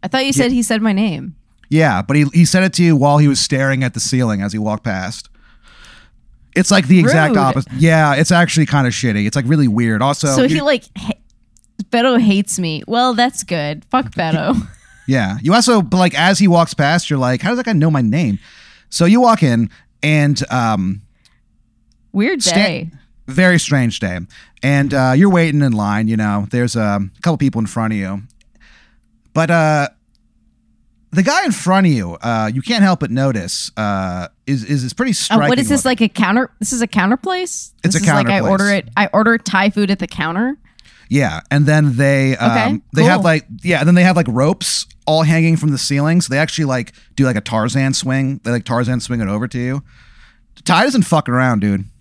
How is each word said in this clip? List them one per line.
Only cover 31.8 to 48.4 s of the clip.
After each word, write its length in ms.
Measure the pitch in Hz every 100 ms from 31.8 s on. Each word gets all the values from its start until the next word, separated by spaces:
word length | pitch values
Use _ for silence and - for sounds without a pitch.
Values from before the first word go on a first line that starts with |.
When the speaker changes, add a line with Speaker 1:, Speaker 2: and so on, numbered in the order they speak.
| 185
Speaker 2:
of 60 |
you, 220 | 135 87 85
uh, 280 | 117 113 107
you 100 | 127
can't 200 | - 233
help 180 | 196 180
but 100 | 139
notice, 600 | 120 135 110 90 - - -
uh, 520 | 104 101 95 90 87 _ -
is, 160 | 135
is, 200 | 110 147
is 80 | 127
pretty 180 | - 254 202 -
Speaker 1:
Uh, 80 | 220 220
what 100 | 247
is 80 | 233
Speaker 2:
striking 20 |
Speaker 1:
this, 20 | 285
Speaker 2:
looking. 40 | 262
Speaker 1:
like, 100 | 254
a 60 | 220
counter? 420 | - 185 220 262 _
This 140 | -
is 80 | 247
a 40 | 233
counter 300 | 214 185 220
place? 560 | 381 370 359 - - _
Speaker 2:
It's 120 | -
Speaker 1:
This 80 | -
Speaker 2:
a 20 |
Speaker 1:
is 60 | 202
like 140 | 143 123
Speaker 2:
counter 40 |
Speaker 1:
I 100 | 117
Speaker 2:
place. 100 | -
Speaker 1:
order 180 | 190 202
it, 180 | 196 - -
I 100 | 202
order 260 | 190 220 233
Thai 320 | - 190 202
food 200 | 202 202
at 80 | 196
the 80 | 175
counter? 500 | - 156 175 247 294 _ _ _ _ _
Speaker 2:
Yeah, 300 | 135 123 80 -
and 160 | 143 147
then 300 | 151 151 120
they, 400 | 139 139 135 131
um, 120 | -
Speaker 1:
Okay, 320 | 117 - 214 _
Speaker 2:
they 100 | -
have, 120 | 160 180
Speaker 1:
cool. 60 |
Speaker 2:
like, 220 | 180 156 - -
yeah, 180 | - 165
and 80 | 147
then 60 |
they 80 | 175
have, 120 | 180 180
like, 120 | 160
ropes 580 | 117 143 196 - - - - -
all 180 | 156
hanging 320 | 156 165 165 160
from 140 | 151
the 60 | 139
ceiling. 420 | - 139 147 170
So 80 | -
they 60 | 135
actually, 260 | 156 - 147
like, 260 | 127 113 _ _ -
do, 80 | 131
like, 100 | 110
a 40 |
Tarzan 500 | - 113 107 139 135
swing. 480 | - 131 131 135 139